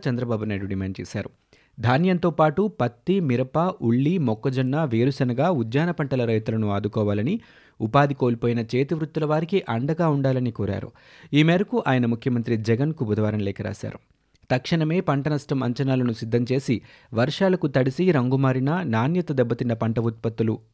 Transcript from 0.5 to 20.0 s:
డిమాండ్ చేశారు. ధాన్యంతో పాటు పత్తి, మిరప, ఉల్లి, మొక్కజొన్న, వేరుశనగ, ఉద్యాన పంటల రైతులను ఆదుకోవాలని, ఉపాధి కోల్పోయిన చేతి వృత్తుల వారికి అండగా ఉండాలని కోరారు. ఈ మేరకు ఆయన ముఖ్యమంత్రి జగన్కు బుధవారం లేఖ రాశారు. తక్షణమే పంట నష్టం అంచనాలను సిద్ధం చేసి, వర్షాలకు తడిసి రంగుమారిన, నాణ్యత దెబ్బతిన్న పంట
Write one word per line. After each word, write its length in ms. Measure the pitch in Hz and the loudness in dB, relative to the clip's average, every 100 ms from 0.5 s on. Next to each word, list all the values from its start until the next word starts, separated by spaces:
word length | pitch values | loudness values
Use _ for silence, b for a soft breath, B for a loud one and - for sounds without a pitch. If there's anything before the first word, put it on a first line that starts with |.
| 98 98 | -4 -4
డిమాండ్ 340 | 95 95 95 | -4 -4 -6
చేశారు. 300 | 95 107 - - b b b - | -8 -8 -8 -14 b b b -4
ధాన్యంతో 500 | 113 131 185 180 175 | 2 2 2 2 0
పాటు 380 | - 156 143 208 | 2 2 2 -2
పత్తి, 520 | - 120 - - 196 | 0 -4 -2 -2 0
మిరప, 380 | 151 120 127 156 180 - | 2 0 0 -2 -2 0
ఉల్లి, 360 | 113 120 147 185 | 2 2 2 2
మొక్కజొన్న, 680 | 123 110 139 127 127 143 | 0 0 -2 -2 0 0
వేరుశనగ, 640 | 151 113 131 135 127 120 165 | 0 2 2 2 -2 0 0
ఉద్యాన 420 | 156 113 135 170 | 0 0 0 0
పంటల 340 | 160 139 131 | -2 -2 0
రైతులను 440 | 117 110 113 110 104 | 0 0 0 -2 0
ఆదుకోవాలని, 720 | 101 104 110 104 101 123 226 B B B B | 0 -2 0 0 0 0 -4 B B B B
ఉపాధి 340 | 110 139 143 | 0 2 2
కోల్పోయిన 440 | 135 123 117 120 117 | 2 0 0 0 -2
చేతి 360 | 113 123 139 | -2 -2 -2
వృత్తుల 300 | 165 156 160 | -2 -4 -4
వారికి 380 | 151 156 165 196 - | -2 -2 0 -2 -2
అండగా 400 | 117 139 160 165 | -2 -2 0 0
ఉండాలని 420 | 143 135 131 123 | 2 2 0 -2
కోరారు. 420 | 113 101 98 - B B B B | -2 -4 -4 -8 B B B B
ఈ 100 | 143 | 4
మేరకు 420 | 160 175 202 233 143 | 4 4 2 -2 2
ఆయన 200 | 127 117 | 2 2
ముఖ్యమంత్రి 500 | 117 135 120 113 113 | 0 0 -2 0 0
జగన్కు 480 | 110 113 147 156 | 2 2 0 -2
బుధవారం 340 | 110 104 107 107 | -2 0 0 0
లేఖ 240 | 101 95 | -4 -4
రాశారు. 360 | 101 101 107 - - _ _ _ _ | -8 -8 -10 -12 -20 _ _ _ _
తక్షణమే 500 | - - 165 156 175 | -2 0 0 2 0
పంట 280 | 190 143 143 | 0 0 0
నష్టం 340 | 147 - 139 | -2 -2 -2
అంచనాలను 500 | 120 120 135 131 123 | -2 0 0 2 0
సిద్ధం 340 | 110 113 120 117 | -2 -2 0 2
చేసి, 300 | 131 - 104 B B B | 0 0 -2 B B B
వర్షాలకు 520 | 110 131 - 190 185 151 | 0 0 2 0 2 0
తడిసి 460 | 135 135 135 185 | 2 0 2 2
రంగుమారిన, 720 | 147 123 135 135 127 135 175 | 2 2 2 2 2 0 -2
నాణ్యత 500 | 156 110 131 180 165 | 0 0 0 0 0
దెబ్బతిన్న 400 | 139 117 - 127 | 0 0 0 -2
పంట 280 | 110 113 117 | 0 0 0